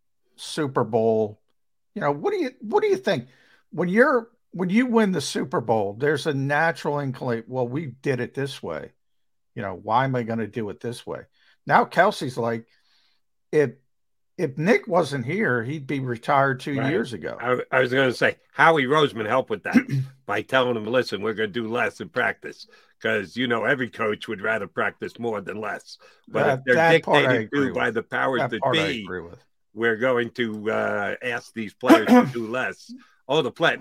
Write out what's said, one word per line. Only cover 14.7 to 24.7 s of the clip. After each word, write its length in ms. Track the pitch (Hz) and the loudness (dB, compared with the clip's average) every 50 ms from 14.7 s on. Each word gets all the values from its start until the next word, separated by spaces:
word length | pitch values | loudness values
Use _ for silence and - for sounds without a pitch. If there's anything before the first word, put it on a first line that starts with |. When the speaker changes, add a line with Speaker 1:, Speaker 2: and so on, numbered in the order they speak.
| 247 403 - | 4 2 2
Speaker 1:
wasn't 380 | 226 170 - 120 120 143 135 110 | 0 2 2 2 2 -2 -4 -4
here, 360 | 135 170 208 220 151 123 120 | -2 -2 0 0 0 0 0
he'd 240 | 113 127 156 160 135 | -2 -4 -6 -8 -6
be 140 | 131 151 135 | -6 -4 -4
retired 600 | 131 127 117 110 - - 143 139 139 135 131 127 | -4 -4 -6 -4 0 2 4 4 4 4 2 -2
two 180 | - 151 139 135 | -4 -6 -4 -2
Speaker 2:
Right. 120 | - 135 | 0 0
Speaker 1:
years 220 | 165 208 233 127 | 0 0 -2 -4
ago." 240 | 117 92 - 64 - - | -6 -8 -8 -10 -8 -4
Speaker 2:
I, 360 | - 123 127 120 - - - | -2 0 0 0 0 2 2
I 40 | 131 | 2
was 120 | 131 123 | 2 4
gonna 200 | 127 135 135 127 | 2 2 2 2
say, 240 | 110 - 139 110 - - _ _ | 2 2 0 0 0 -2 _ _
Howie 320 | - - 147 165 165 151 127 | 2 6 6 8 6 6 4
Roseman 420 | 123 147 156 147 131 - 117 107 | 4 4 4 4 4 2 -2 -2
helped 240 | 104 107 107 - - | 0 0 0 0 0
with 120 | 110 95 - | -4 -6 -2
that 120 | - - | 0 2
Speaker 1:
<clears throat> 500 | 262 - - 135 135 131 - - _ _ | 2 2 0 -2 -2 -2 -4 -8 _ _
Speaker 2:
by 160 | - 101 107 | -6 -4 -4
telling 340 | 104 - 131 131 127 123 120 | -2 0 2 2 2 2 0
him, 100 | 110 104 | -2 -2
"Listen, 360 | 107 123 127 110 - 107 98 | 0 0 0 0 0 -2 -4
we're 120 | 104 113 107 | -4 -4 -2
gonna 140 | 101 110 104 | -2 -4 -4
do 200 | 85 120 113 110 | -4 -4 -4 -4
less 320 | 117 123 113 101 - - | -2 -2 -2 -2 -4 -8
in 80 | 107 85 | -12 -6
practice," 580 | - 127 117 104 - - - - - - - - _ - _ _ _ _ | -2 -2 0 0 -2 -4 -10 -16 -16 -16 -20 -20 _ -20 _ _ _ _
'cause, 360 | - 110 110 107 98 85 - | -2 -2 -2 -2 -2 -6 -6
you 120 | 120 131 120 | -4 -2 0
know, 160 | 117 113 104 | 0 0 0
every 260 | 120 139 127 131 110 | 0 0 0 -2 -4
coach 380 | - - 113 107 104 - - - | -4 -4 -2 -2 -4 -4 -6 -8
would 120 | 110 95 | -8 -4
rather 280 | 101 110 113 110 101 | -2 -2 -2 -2 -4
practice 500 | 85 | -6